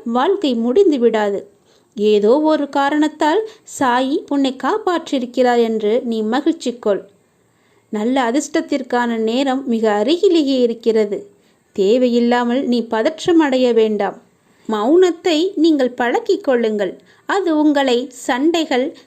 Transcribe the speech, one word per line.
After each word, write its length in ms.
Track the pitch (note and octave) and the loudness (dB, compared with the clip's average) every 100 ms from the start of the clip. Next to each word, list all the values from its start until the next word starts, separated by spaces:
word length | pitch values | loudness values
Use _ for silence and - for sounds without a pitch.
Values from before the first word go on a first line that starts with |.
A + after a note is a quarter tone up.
| A#3+ | -4
வாழ்க்கை 440 | A#3+ D#4+ G4+ D4 A#3 | 0 0 0 0 -2
முடிந்து 420 | A#3 C4 G4 C#4+ | 0 4 4 4
விடாது. 420 | A#3 A3 G#3 G3 - _ _ _ _ - | 2 2 0 -4 -8 _ _ _ _ -2
ஏதோ 380 | G#3+ G#3 G#3 C#4+ | 2 4 4 4
ஒரு 240 | D#4 D#4 C#4+ | 2 0 0
காரணத்தால் 720 | C#4+ C#4 D4+ D4+ D4+ D4+ F#4 A4 - - | -2 0 0 0 0 0 0 -2 -10 -18
சாயி 480 | - C4 A#3+ C4+ E4 - | -4 0 0 0 -4 -2
உன்னை 280 | C#4+ C4+ C4+ | -2 -2 -2
காப்பாற்றிருக்கிறார் 1040 | C4+ G#4+ F#4+ E4+ - C#4 A#3+ B3+ B3 A#3+ | -4 -2 -2 -4 -2 -4 -2 0 2 2
என்று 320 | A3+ A3 G#3 A#3 | 0 0 -2 -2
நீ 160 | B3+ A3 G#3+ | -2 -4 -2
மகிழ்ச்சி 460 | B3+ D#4+ D#4 B3+ A#3 | -2 -2 -2 -6 -4
கொள். 280 | G#3+ F#3 - _ _ _ _ _ _ _ _ | -2 -2 -4 _ _ _ _ _ _ _ _
நல்ல 240 | G#3+ A3 C4+ | -6 -2 0
அதிர்ஷ்டத்திற்கான 920 | A#3 C4+ - E4 D#4+ C#4 B3+ A#3+ A#3+ A3+ | 0 -2 -2 -4 -4 -6 -4 -4 -2 -2
நேரம் 420 | A3 A#3+ C#4 C4 B3+ | -2 -2 -2 -4 -4
மிக 200 | A3+ A3 | -2 0
அருகிலேயே 600 | G#3 G#3+ F4 G4+ E4+ C#4 C4 | 0 0 0 2 2 2 2
இருக்கிறது. 580 | A#3 A#3 A#3 A3 G#3 G3 - _ _ _ _ - | 0 0 0 0 0 -4 -10 _ _ _ _ -2
தேவையில்லாமல் 840 | F#3+ B3 B3+ A#3+ A#3+ A#3+ A#3+ B3 B3+ | 2 2 2 2 2 0 0 -2 0
நீ 140 | A#3+ A3+ | -2 -2
பதற்றம் 560 | A3 C4+ D#4+ - E4 | -2 -2 -2 0 2
அடைய 260 | D4 B3+ B3 | 2 2 2
வேண்டாம். 420 | A3+ A3 G#3 G3 - - _ _ _ - | 2 2 0 -4 -6 -16 _ _ _ -6
மௌனத்தை 680 | G#3+ A3+ F4 F#4 E4+ F#4+ D#4 F#4 F4+ | -2 2 4 4 2 -2 0 0 0
நீங்கள் 360 | E4 D4 B3+ | 2 2 0
பழக்கிக் 520 | B3+ A#3+ F#4 - G4 - | -2 -2 -2 -2 -2 0
கொள்ளுங்கள். 480 | B3 A3+ G#3+ F#3 - - _ - | 0 0 -2 -4 -8 -18 _ -6
அது 200 | F#4 F4 D4+ | -2 0 2
உங்களை 420 | D4+ C#4+ C4+ A#3+ C4+ - | 2 2 2 0 -4 -8
சண்டைகள், 680 | - B3 D#4 E4 D#4 B3+ C#4+ - | -6 -2 0 0 0 -2 -2 -8